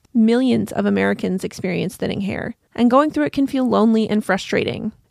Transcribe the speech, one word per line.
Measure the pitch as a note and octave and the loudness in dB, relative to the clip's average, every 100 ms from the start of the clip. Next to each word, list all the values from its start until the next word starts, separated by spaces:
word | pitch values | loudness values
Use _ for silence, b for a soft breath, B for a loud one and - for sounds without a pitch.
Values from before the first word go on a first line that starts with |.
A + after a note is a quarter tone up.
| _ | _
Millions | A#3+ A3 A#3 C4 A3+ G3+ | 2 4 4 2 0 -2
of | - G3+ | -2 0
Americans | G3 G3 G3+ - F#3 | 0 0 0 -2 -4
experience | G#3+ - F#3 F3 F#3 - | -6 -8 -6 -4 -4 -6
thinning | - - | -6 -4
hair, | G3 - - - _ | -4 -6 -8 -12 _
and | - A#3 | 0 4
going | C4 D4+ | 4 2
through | D4+ | 0
it | D4 | -2
can | - C#4 | 0 -2
feel | C4+ B3+ | 0 2
lonely | G3+ A3+ A3 A3 | 4 4 2 2
and | G#3+ | -2
frustrating. | - F#3+ - - - - G#3+ - _ | 0 -2 0 -2 -2 -4 -8 -12 _